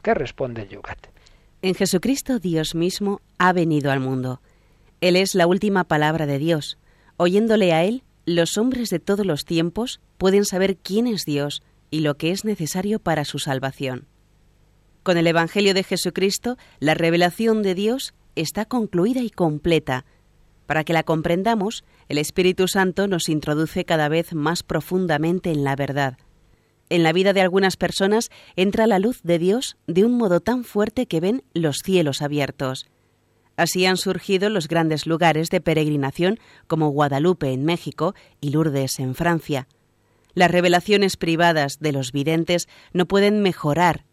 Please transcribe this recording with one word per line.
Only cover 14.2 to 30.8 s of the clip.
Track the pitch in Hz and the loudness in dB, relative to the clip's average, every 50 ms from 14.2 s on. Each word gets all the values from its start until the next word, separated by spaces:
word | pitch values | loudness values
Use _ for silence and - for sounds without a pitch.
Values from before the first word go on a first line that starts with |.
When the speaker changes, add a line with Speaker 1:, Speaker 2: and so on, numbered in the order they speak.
| _ _ _ _ _ _ _ _ _ _ _ _ _ _ _ _ | _ _ _ _ _ _ _ _ _ _ _ _ _ _ _ _
Speaker 2:
Con | _ - 180 | _ 0 2
el | 170 165 | 4 4
Evangelio | 170 160 170 165 165 - 208 208 196 190 | 4 4 2 0 0 0 2 2 2 2
de | 190 | 2
Jesucristo, | 185 - 190 175 - 180 - - 185 202 196 - - 240 254 - - - _ _ | 0 -2 -4 -4 -4 -4 -2 0 0 0 0 -2 -4 -6 -6 -6 -10 -20 _ _
la | 135 151 160 | -2 0 0
revelación | 165 165 165 165 170 175 175 170 - 226 226 220 220 208 | 2 2 2 4 4 2 2 0 0 0 2 2 2 0
de | 190 185 | 0 -2
Dios | 180 202 220 240 269 - - - _ _ _ _ | 0 0 -2 -2 -2 -6 -10 -14 _ _ _ _
está | 160 160 147 - 202 220 | -6 -6 -4 -4 -6 -6
concluida | - - 247 220 - - 175 175 233 254 262 | -4 -4 -4 -4 -2 0 0 0 2 0 -2
y | 247 214 | -4 -6
completa. | - - 180 160 151 147 - 175 165 156 - - 131 127 - _ _ _ _ _ _ _ _ _ _ _ _ | -2 -2 0 0 0 -2 0 0 0 2 0 -2 -4 -6 -6 _ _ _ _ _ _ _ _ _ _ _ _
Para | - 147 156 147 | -4 -4 -2 0
que | - | 0
la | 170 160 | 0 0
comprendamos, | 156 - 160 160 156 175 170 185 190 226 233 190 185 214 233 - - _ _ _ _ - | 0 0 -2 -2 0 0 -2 0 0 0 0 0 -2 -4 -6 -10 -14 _ _ _ _ -6
el | 143 147 | -4 -4
Espíritu | 151 - - - 180 185 185 - 185 185 | -4 -2 -2 0 2 2 2 2 0 0
Santo | - 196 190 185 170 - 196 202 | 2 2 0 2 0 0 0 0
nos | 190 165 - - | 0 -2 -2 -2
introduce | 156 151 - - 151 151 160 151 - 190 175 | -2 -2 -2 -2 -2 -2 -2 -2 -4 -6 -2
cada | - 175 156 151 147 | 0 0 0 0 0
vez | 151 165 170 - | 0 0 -2 -2
más | 175 156 147 156 175 - | -4 -4 -2 -2 -2 -4
profundamente | - - - 165 - - 180 185 190 170 156 143 156 165 175 185 - 175 | -4 -4 -4 -6 -4 -2 -2 -2 0 0 0 0 0 0 -2 -2 -2 -2
en | 160 147 139 | -2 -2 -2
la | 135 139 | -2 -2
verdad. | 135 139 135 135 143 139 135 131 - _ _ _ _ _ _ _ _ _ _ _ _ _ _ | -2 -4 -4 -2 -2 -2 -2 -4 -8 _ _ _ _ _ _ _ _ _ _ _ _ _ _
En | 170 175 | 2 2
la | 165 160 | 4 4
vida | 165 180 190 202 | 4 4 4 4
de | 190 196 | 4 4
algunas | 185 185 175 196 196 190 - | 2 2 4 2 2 2 2
personas | - 185 170 - - 196 196 208 226 233 - - - - - _ | 0 -4 -4 0 0 2 2 2 2 0 -2 -10 -20 -20 -8 _
entra | - 185 208 190 226 220 | 0 0 0 2 2 2
la | 226 220 185 | 4 4 2
luz | 190 233 254 - - | 2 0 -2 -4 0
de | 165 170 165 | 0 0 2
Dios | 170 185 202 247 277 - - _ _ - | 2 2 0 0 -2 -6 -10 _ _ -2
de | 165 180 202 | 2 4 4
un | 233 247 | 4 4
modo | 240 226 196 175 170 | 2 2 2 2 2
tan | - - 240 254 | 2 0 -2 -2
fuerte | 233 - - 208 | -4 -4 -2 0